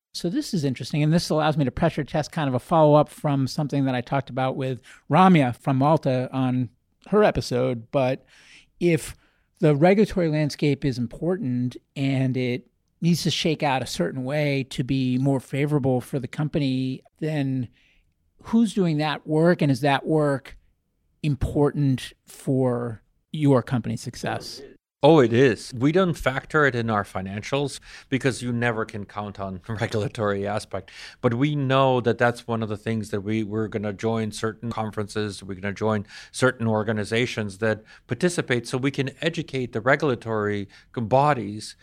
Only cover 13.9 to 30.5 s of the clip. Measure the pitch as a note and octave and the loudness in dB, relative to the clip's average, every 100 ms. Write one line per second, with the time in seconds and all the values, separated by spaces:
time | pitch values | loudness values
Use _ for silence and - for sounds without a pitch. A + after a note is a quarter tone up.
13.9 | - F3 C3+ B2+ D3+ D3 C#3 B2+ - B2+ | -4 -4 -4 -4 -2 0 -2 -4 -4 -2
14.9 | C3+ B2+ B2+ C#3 C3+ - C3+ C#3+ D3+ C3 | 0 0 0 0 0 -2 -4 0 0 2
15.9 | B2+ - C#3+ B2 - D#3 E3+ C#3 C3 C3 | 0 -2 -8 -6 -6 -4 -2 0 -2 -4
16.9 | C3 _ - D#3 D#3 C3+ C3 A#2+ _ _ | -6 _ -10 -4 -2 -2 -2 -4 _ _
17.9 | _ _ _ _ _ - A3+ A3+ G#3 F3 | _ _ _ _ _ -2 2 2 2 2
18.9 | D3 D3+ C#3+ - D#3 E3+ E3+ D3 B2+ C#3+ | 2 0 -4 -2 4 4 4 4 2 2
19.9 | C#3 - D#3 D3 C3+ - - _ _ _ | 2 2 2 2 0 -4 -20 _ _ _
20.9 | _ _ _ D3+ C3+ - D3+ C#3+ - C#3+ | _ _ _ -4 -2 -2 0 0 2 0
21.9 | B2 - - _ - - C3 B2+ A#2+ A#2+ | 0 -4 -18 _ -10 -2 0 0 -2 -6
22.9 | A2 _ _ _ D#3 C#3+ C3 - B2 A2+ | -10 _ _ _ 0 4 4 2 -2 -2
23.9 | A2+ - - A#2 A2 - - - - _ | -6 -8 -10 -6 -8 -10 -16 -18 -20 _
24.9 | _ C#3+ D#3+ A#2+ A#2 C3+ G2 - B2 C3+ | _ 6 8 6 6 4 2 -4 -2 0
25.9 | E3+ F#3 D3 C3 C3 - D#3 C#3+ A#2+ A2+ | 2 0 0 -2 -4 -2 2 2 2 -2
26.9 | G#2+ G2 G2 F#2+ G2+ - C#3 C#3+ - - | -2 -2 -6 -8 -10 -6 -4 -4 -8 -18
27.9 | - - C3 C3+ G#2 B2 A#2+ A#2+ A2 A2 | -20 -6 -2 0 -2 -4 -2 0 -2 -4
28.9 | G#2 G2 G#2 G#2 F#2+ G2 F#2 - G#2+ A2+ | -8 -12 -10 -10 -8 -10 -10 -8 -6 -4
29.9 | A2+ G2+ - G#2 G2+ G2 | -2 -4 -2 -2 -2 -4